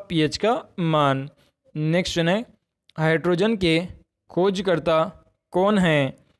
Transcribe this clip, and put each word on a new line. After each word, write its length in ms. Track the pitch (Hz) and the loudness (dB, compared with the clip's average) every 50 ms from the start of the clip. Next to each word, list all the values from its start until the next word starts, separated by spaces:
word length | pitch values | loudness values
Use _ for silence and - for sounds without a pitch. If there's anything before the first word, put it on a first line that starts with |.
| - - | -2 -4
पीएच 280 | 175 156 151 147 - | -2 0 0 0 -2
का 160 | - 196 220 254 330 - - - 190 | 0 0 0 0 -2 -4 -10 -6 -4
मान। 480 | 170 160 160 151 143 139 135 135 135 143 _ _ _ _ _ _ _ _ - | -2 0 2 2 2 2 0 -2 -4 -10 _ _ _ _ _ _ _ _ -8
नेक्स्ट 400 | 151 156 156 165 185 170 - - | -4 -2 0 0 0 -2 -2 -2
क्वेश्चन 140 | 170 165 170 | -2 0 0
है, 160 | 190 220 247 - _ _ _ _ _ _ _ _ - 160 | 0 -2 -4 -8 _ _ _ _ _ _ _ _ -6 -2
हाइड्रोजन 580 | 156 160 160 156 139 180 175 165 202 226 233 | 0 0 0 0 0 0 0 2 0 0 0
के 240 | 185 190 165 160 165 185 - - - _ _ _ _ _ - | 0 0 2 2 0 -2 -4 -12 -20 _ _ _ _ _ -6
खोजकर्ता 680 | - 170 185 202 185 190 180 190 170 156 - 175 160 160 165 185 - - _ _ _ _ _ _ | -2 0 0 0 0 -2 -2 -2 -2 0 0 0 2 2 0 -2 -6 -18 _ _ _ _ _ _
कौन 260 | - 180 190 208 214 190 | -2 0 2 2 2 2
हैं, 360 | 185 165 151 147 135 131 - _ _ _ _ | 2 2 2 2 0 -2 -6 _ _ _ _